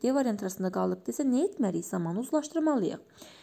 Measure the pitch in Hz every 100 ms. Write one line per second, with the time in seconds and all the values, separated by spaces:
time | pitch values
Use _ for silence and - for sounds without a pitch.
0 | 240 277 247 202 185 185 185 185 185 185
1 | - 233 277 247 392 381 202 170 - 185
2 | 165 185 262 311 302 330 311 269 170 -
3 | - - - -